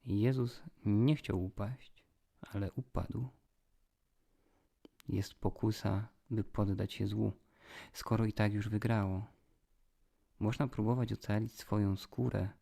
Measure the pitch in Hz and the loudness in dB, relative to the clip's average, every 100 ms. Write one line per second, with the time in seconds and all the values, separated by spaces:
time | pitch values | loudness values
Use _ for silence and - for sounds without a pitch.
0 | 127 98 117 131 120 - - - 104 104 | 0 2 4 4 -2 -4 -18 -4 2 4
1 | 127 151 - 95 92 - 104 127 - - | 4 2 0 -2 -2 -4 -6 -6 -14 -20
2 | _ _ _ _ - 104 98 - 127 - | _ _ _ _ -10 -6 -4 -6 -4 -4
3 | 90 - 127 - _ _ _ _ _ _ | -4 -4 -6 -10 _ _ _ _ _ _
4 | _ _ _ _ _ _ _ _ - _ | _ _ _ _ _ _ _ _ -20 _
5 | - 101 98 - 98 - 110 107 - 95 | -4 -2 -4 -2 -2 2 0 0 0 0
6 | 110 _ _ 110 98 - 101 98 95 - | -4 _ _ -4 -2 0 0 0 -2 -2
7 | 98 104 107 - _ _ - - - - | -2 0 -2 -4 _ _ -20 -18 -16 -12
8 | - 113 110 - 107 104 104 107 113 113 | 0 2 2 2 2 2 -2 0 2 2
9 | 98 95 110 _ _ _ _ _ _ _ | 2 -2 -6 _ _ _ _ _ _ _
10 | _ _ _ _ 107 120 135 - 107 123 | _ _ _ _ -2 0 -2 2 2 2
11 | 113 110 - 104 113 - - 104 101 95 | 0 -2 0 0 0 -6 -2 2 2 0
12 | - - 123 104 95 - | -4 -2 0 0 -2 -6